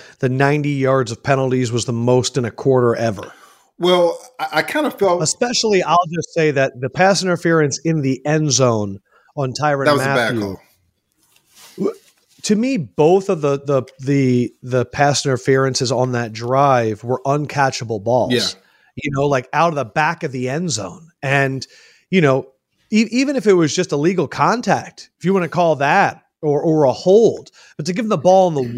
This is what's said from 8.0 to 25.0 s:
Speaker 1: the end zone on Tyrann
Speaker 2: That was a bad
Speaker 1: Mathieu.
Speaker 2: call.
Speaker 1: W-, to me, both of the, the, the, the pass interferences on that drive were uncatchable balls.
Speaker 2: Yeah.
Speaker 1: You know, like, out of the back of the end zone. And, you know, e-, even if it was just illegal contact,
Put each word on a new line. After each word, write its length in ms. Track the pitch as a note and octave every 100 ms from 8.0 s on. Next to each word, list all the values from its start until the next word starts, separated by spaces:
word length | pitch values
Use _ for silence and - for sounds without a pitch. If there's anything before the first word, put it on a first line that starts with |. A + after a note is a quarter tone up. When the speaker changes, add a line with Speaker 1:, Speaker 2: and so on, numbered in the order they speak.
Speaker 1:
the 220 | C3+ B2+ D3
end 240 | D#3 D3+
zone 460 | C3 B2+ A2 G2+ G2 _ _ _ D3
on 160 | C3
Tyrann 320 | A#2+ D3+ C#3 C3+
Speaker 2:
That 60 |
was 80 | C#3+
a 40 | C3+
bad 280 | C3+ A2+
Speaker 1:
Mathieu. 60 | A#2 G2+ F#2
Speaker 2:
call. 40 | _ _ _ _ _ _ _ _ _ - - -
Speaker 1:
W-, 160 | F#3+ - _ _ _ _
to 140 | - G#3+
me, 200 | B3+ B3+
both 520 | B2 - D3+ F#3+ F#3+
of 120 | F3
the, 180 | C#3+ C#3
the, 240 | C#3 C#3 B2 -
the, 540 | C3+ C#3 C3 B2 A2+ _
the 220 | B2+ B2+ A#2+
pass 380 | - C#3+ C3 C#3+
interferences 640 | B2 - C3+ C3+ B2+ B2+
on 200 | B2 B2+
that 200 | A#2+ A#2
drive 720 | A2 A#2+ C3 C#3+ B2 A2+ G#2
were 160 | A#2+ B2+ C#3
uncatchable 760 | D3 D3 C#3+ C3+ - A2+ A2
balls. 300 | G#2+ B2 A2
Speaker 2:
Yeah. 140 | A#2+ G2+ - _ _ _ -
Speaker 1:
You 80 | D3
know, 140 | C#3 C#3+
like, 200 | C3+ -
out 160 | D3 E3+
of 40 |
the 100 | C#3+
back 380 | A#2 D#3 D#3 E3
of 100 | D3+
the 160 | B2+ B2
end 220 | D3 F3+
zone. 380 | A2 F#2 - - -
And, 440 | C#3 C#3 C3+ C3+ - - - _ -
you 140 | F#3
know, 260 | D3 C3 - _ _ _ -
e-, 180 | G#3+ A3+
even 260 | B3 C#4 C4+
if 100 | G#3+
it 60 |
was 220 | F#3 D#3+
just 180 | - E3+
illegal 340 | C#3+ E3 F#3 C#3+
contact, 840 | - D3+ A#3 G#3 C3 - -